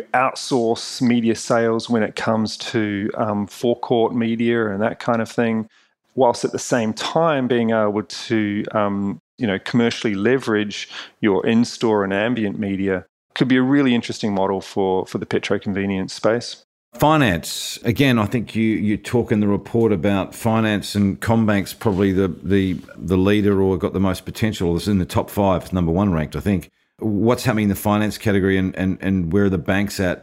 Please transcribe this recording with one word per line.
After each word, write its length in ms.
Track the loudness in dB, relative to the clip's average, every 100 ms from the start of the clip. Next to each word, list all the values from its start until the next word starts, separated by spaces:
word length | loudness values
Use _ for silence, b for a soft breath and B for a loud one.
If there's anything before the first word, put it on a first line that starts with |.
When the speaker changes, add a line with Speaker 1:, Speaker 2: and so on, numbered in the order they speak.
| 0
Speaker 1:
outsource 840 | 0 0 -2 -2 0 0 -2 -6 -2
media 360 | 0 2 2 -2
sales 520 | 0 2 2 0 0
when 140 | 0
it 140 | 0 -2
comes 400 | -2 0 -2 -4
to, 520 | -4 -2 0 -2 -4
um, 320 | -2 -2 -2 -4
forecourt 680 | -2 -2 0 0 2 2
media 540 | 0 -2 0 0 2 0
and 140 | 0
that 160 | -2 -2
kind 240 | -2 -2
of 60 | -2
thing, 400 | -2 0 0 -4 b b b _ 2
whilst 280 | 2 2
at 60 | -2
the 80 | -4
same 340 | -2 0 0
time 540 | -4 -4 0 2 2 0
being 240 | 2 2
able 320 | 2 2 0
to, 640 | -4 -8 -4 0 0 -2 -2
um, 480 | 0 0 0 -4 -6 _ -6
you 80 | -2
know, 140 | -2
commercially 540 | -2 0 0 0 -2
leverage 720 | 0 0 0 0 -2 -2 -6 -12 B B B
your 260 | 0 2 2
in-store 560 | 2 2 0 0 2
and 100 | 0
ambient 460 | 0 -2 -2 -4 -4
media 460 | -4 -2 -2 -2 -6 _ _ -2
could 100 | 2
be 100 | 4
a 60 |
really 320 | 4 4 4
interesting 400 | 2 -2 -4 -2
model 260 | 0 0 -2
for, 460 | -4 -2 0 0 -2
for 120 | -6
the 80 | -4
petro 300 | -4 -2 -2
convenience 560 | -2 -2 -2 -2 -4
space. 520 | -2 0 0 -2 -14 _ _ _
Speaker 2:
Finance. 840 | 0 2 4 4 0 -4 -8 -10 -6
Again, 340 | -2 2 4 4
I 80 | 2
think 300 | -2 -4 -2
you, 80 |
you 320 | 0 0 0 -2
talk 340 | -2 0 2
in 80 | 2
the 100 | 2
report 440 | 0 0 2 2
about 420 | 2 2 0 -2
finance, 640 | -4 0 2 2 0 -2 0
and 240 | 0 0
CommBank's 520 | 0 2 4 2 -2
probably 400 | -4 0 2 2
the, 140 | 2 0 -2
the, 340 | 0 2 2 -2 -8 -10
the 200 | 0 2
leader 460 | 4 4 2 2
or 160 | 2 2
got 140 | -2
the 80 | 0
most 240 | -2 -2
potential. 520 | -8 -4 -4 -2 0 0
It's 120 | 0
in 100 | 0
the 80 | 0
top 240 | -2 -2
five, 420 | 0 2 2 0
number 200 | -2 0
one 200 | 2 2
ranked, 220 | 0 -2
I 60 | -4
think. 300 | -2 -2 -4 _ _ -8
What's 460 | -4 0 2 2
happening 200 | 2 2
in 40 | 2
the 40 |
finance 440 | 0 0 2 0 -2
category, 400 | 0 2 2 2
and, 180 | 0 -2
and, 220 | -2 -2
and 320 | 0 0 2
where 140 | 2 2
are 40 |
the 80 | 2
banks 400 | 0 0 -2 -2
at 240 | -2 -2